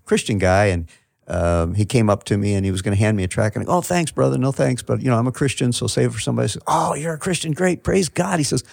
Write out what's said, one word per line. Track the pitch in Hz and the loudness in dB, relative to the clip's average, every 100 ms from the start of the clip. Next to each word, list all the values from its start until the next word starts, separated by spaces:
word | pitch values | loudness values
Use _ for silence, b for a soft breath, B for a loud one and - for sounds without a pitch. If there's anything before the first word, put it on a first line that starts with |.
Christian | - 214 - 101 | -2 -2 0 0
guy, | 92 95 104 | 4 4 4
and, | 87 80 b b b - | 0 -4 b b b -6
um, | 87 85 85 82 | -2 2 2 0
he | 104 | 0
came | 104 127 107 | 0 2 2
up | 101 | 2
to | - 104 | 0 0
me, | 101 | 0
and | 101 | 0
he | 98 | 0
was | 92 | -2
gonna | 107 101 | -2 0
hand | 110 104 | 2 2
me | |
a | 90 | 0
tract, | - 107 113 | 0 -2 -2
and | |
I | - | -2
go, | 175 | -2
"Oh, | |
thanks, | - 175 160 | 0 -2 -2
brother. | - 135 135 | 0 0 0
No | 135 | -2
thanks, | 139 131 127 | 0 0 -2
but, | - 113 | -4 -2
you | 127 | 0
know, | 113 | 2
I'm | 127 | 0
a | |
Christian, | - 139 - 123 | 0 -2 0 -2
so | 117 110 | 0 -2
save | - 123 | 0 0
it | |
for | 113 | -2
somebody." | - 117 | -4 0
I | 120 | -2
said, | - - | -4 -2
"Oh, | - 156 | 0 0
you're | 156 160 | -2 -4
a | 156 | -4
Christian? | 190 170 160 | -2 -2 -2
Great. | 147 185 170 | 0 0 0
Praise | - 190 165 | 0 0 0
God." | - 185 175 | -2 -2 0
He | |
says, | 139 131 - | 0 -2 -4